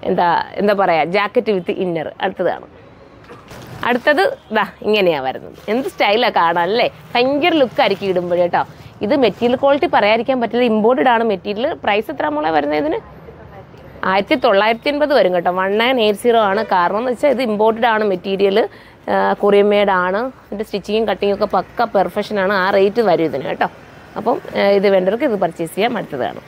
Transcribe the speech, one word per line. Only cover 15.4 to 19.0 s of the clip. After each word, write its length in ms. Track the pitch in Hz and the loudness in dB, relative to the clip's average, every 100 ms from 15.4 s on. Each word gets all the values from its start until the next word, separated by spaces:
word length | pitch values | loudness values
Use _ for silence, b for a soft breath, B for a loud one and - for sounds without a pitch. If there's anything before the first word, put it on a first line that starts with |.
| 175 | 0
വൺ 280 | 180 190 202 | -2 0 0
നയൻ 220 | 233 262 | 0 2
എയ്റ്റ് 200 | 214 202 | 0 2
സീറോ 200 | 240 226 | 2 2
ആണ്. 240 | 214 196 214 | 2 0 0
കാരണം 260 | 185 175 202 | 0 0 0
എന്ന് 120 | 254 | -4
വെച്ചാൽ 180 | 233 294 | 0 0
ഇത് 140 | 247 | 0
imported 440 | 254 208 214 226 233 | -2 2 0 2 0
ആണ് 180 | 214 | 0
material, 640 | 214 180 196 190 196 196 349 B B B | 0 -2 -4 0 2 2 0 B B B